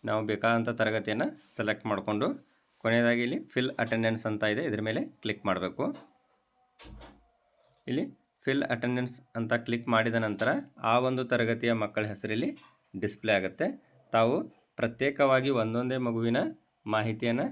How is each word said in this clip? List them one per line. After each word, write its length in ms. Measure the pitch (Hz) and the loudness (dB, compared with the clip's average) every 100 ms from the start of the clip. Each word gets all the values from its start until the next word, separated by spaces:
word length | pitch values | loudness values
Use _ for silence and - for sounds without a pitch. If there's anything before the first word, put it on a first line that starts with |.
ನಾವು 180 | 113 107 107 | 0 -2 0
ಬೇಕಾದಂಥ 440 | 107 113 117 113 | 0 2 2 0
ತರಗತಿಯನ್ನು 560 | 117 110 110 104 107 190 - - | 0 0 0 -2 -2 -2 -4 -18
ಸೆಲೆಕ್ಟ್ 320 | - 107 104 110 | -4 -2 -2 -2
ಮಾಡಿಕೊಂಡು 420 | 101 95 104 151 277 _ _ _ _ | -2 0 0 0 -4 _ _ _ _
ಕೊನೆಯದಾಗಿ 380 | 113 117 120 120 | 2 4 4 2
ಇಲ್ಲಿ 140 | 120 185 - | 0 -2 -2
ಫಿಲ್ 240 | - 131 - | -2 -2 -2
ಅಟೆಂಡೆನ್ಸ್ 440 | 117 113 113 113 110 | 0 2 2 0 -2
ಅಂತ 180 | 107 | 0
ಇದೆ, 200 | 107 107 160 | 0 0 -2
ಇದ್ರ 160 | 107 | -2
ಮೇಲೆ 200 | 110 120 320 - | -2 -2 -4 -6
ಕ್ಲಿಕ್ 260 | - - - | -6 -4 0
ಮಾಡಬೇಕು. 380 | 180 92 - 175 - - _ _ _ _ _ _ - - - - - _ _ _ _ _ _ - | 0 -2 -4 -6 -6 -16 _ _ _ _ _ _ -20 -18 -18 -20 -20 _ _ _ _ _ _ -4
ಇಲ್ಲಿ 160 | 131 277 - _ _ - | -4 -4 -10 _ _ -2
ಫಿಲ್ 180 | 135 - | -2 0
ಅಟೆಂಡೆನ್ಸ್ 500 | 120 120 123 123 - - 117 | -2 0 -2 -4 -8 -12 -6
ಅಂತ 180 | 113 120 | 0 0
ಕ್ಲಿಕ್ 260 | 120 117 117 | 0 -4 2
ಮಾಡಿದ 300 | 113 113 117 | 2 4 0
ನಂತರ 320 | 110 101 113 190 139 - | 0 0 0 0 -4 -6
ಆ 100 | 113 120 | 2 2
ಒಂದು 240 | 127 127 123 | 2 -2 0
ತರಗತಿಯ 460 | 123 113 117 117 | 0 0 0 0
ಮಕ್ಕಳ 300 | 113 104 110 107 | 0 -2 -2 -4
ಹೆಸರಿಲ್ಲಿ 440 | 101 107 113 165 - - _ _ | -6 -4 -2 -2 -6 -16 _ _
ಡಿಸ್‌ಪ್ಲೇ 400 | 98 101 - 110 | -6 -6 -4 2
ಆಗುತ್ತೆ. 320 | 101 92 - 165 277 _ _ _ | 2 2 -2 -4 -4 _ _ _
ತಾವು 220 | 113 113 156 214 _ _ - | 4 4 2 -2 _ _ -4
ಪ್ರತ್ಯೇಕವಾಗಿ 760 | 117 117 135 143 139 131 131 | -4 0 -2 2 4 4 4
ಒಂದೊಂದೇ 440 | 127 110 113 127 131 | 0 0 0 -2 -2
ಮಗುವಿನ 400 | 123 113 117 123 254 - _ _ 107 | 0 0 0 0 -2 -6 _ _ -2
ಮಾಹಿತಿಯನ್ನು 600 | 107 110 113 120 120 185 | 0 0 -2 0 0 -2